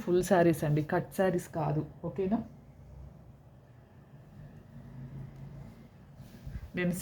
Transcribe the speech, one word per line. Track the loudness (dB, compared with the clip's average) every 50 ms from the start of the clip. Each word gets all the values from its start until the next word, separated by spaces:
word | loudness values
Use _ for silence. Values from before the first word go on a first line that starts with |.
| 4
ఫుల్ | 2 2 4 6 6
శారీస్ | 6 8 8 6 6 4 2
అండి, | 2 2 2 2 2 0
కట్ | 0 0 0 0
శారీస్ | 2 4 4 4 2 -2 -4 -4
కాదు. | -2 0 0 0 0 -2 -4 -6 -8 -8
ఓకేనా? | -6 -2 -2 0 2 0 0 -2 -4 -12 -20 -20 -20 -20 -20 -20 -18 -16 -16 -16 -16 -18 -20 -20 -20 -20 -20 -20 -20 -20 -20 -20 -20 -20 -20 -20 -20 -20 -20 -20 -20 -20 -20 -20 -20 -18 -18 -18 -18 -18 -20 -20 -18 -18 -18 -16 -16 -14 -14 -14 -12 -12 -12 -12 -14 -14 -14 -14 -14 -14 -14 -16 -16 -18 -20 -20 -20 -20 -20 -20 -20 -20 -18 -18 -18 -16 -14 -12 -10 -10 -8 -8 -6 -2
నేను | 0 0 0 0 0